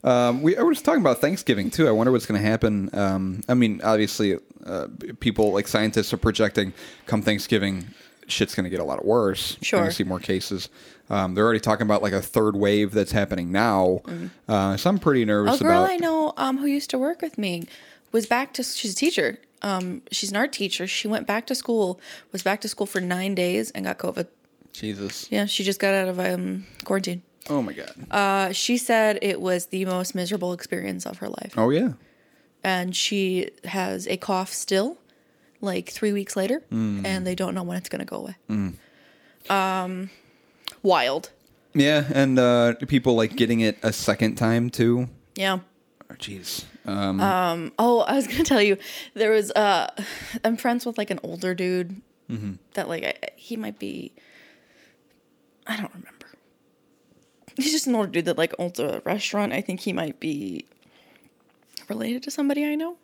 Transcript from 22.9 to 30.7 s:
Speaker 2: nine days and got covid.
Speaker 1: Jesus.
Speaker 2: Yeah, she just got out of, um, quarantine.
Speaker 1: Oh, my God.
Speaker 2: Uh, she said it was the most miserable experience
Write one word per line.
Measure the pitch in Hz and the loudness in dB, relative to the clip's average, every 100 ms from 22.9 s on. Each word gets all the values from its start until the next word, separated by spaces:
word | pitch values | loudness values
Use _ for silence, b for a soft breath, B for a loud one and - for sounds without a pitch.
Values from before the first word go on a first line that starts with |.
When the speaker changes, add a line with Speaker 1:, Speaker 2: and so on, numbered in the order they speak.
| 185 | -2
Speaker 2:
nine | 180 180 190 | -2 -2 -2
days | 190 180 190 220 | 0 0 0 -2
and | - | -6
got | 185 - | -6 -4
covid. | 180 - 175 _ _ _ _ | -4 -4 -8 _ _ _ _
Speaker 1:
Jesus. | - 107 98 101 - - | -10 -8 -6 -8 -8 -4
Speaker 2:
Yeah, | 208 | -2
she | 202 - | -2 -2
just | 190 196 | -2 0
got | 196 | 0
out | 196 185 | 0 0
of, | 180 | -2
um, | 185 180 185 190 190 - | -2 -2 -4 -6 -10 -18
quarantine. | - 196 190 175 _ _ - | -4 -2 -2 -8 _ _ -4
Speaker 1:
Oh, | 147 | -2
my | 110 | -2
God. | - - - - | -8 -14 -16 -4
Speaker 2:
Uh, | 202 196 196 190 | 0 2 2 0
she | 190 - 240 | -2 0 0
said | - 226 214 208 | 2 4 4 2
it | 202 185 | -2 -2
was | 185 180 - | -2 -2 -2
the | 190 | -4
most | 190 180 185 | -2 -2 -2
miserable | 185 175 202 180 | -4 -4 -4 -4
experience | 175 - | -6 -6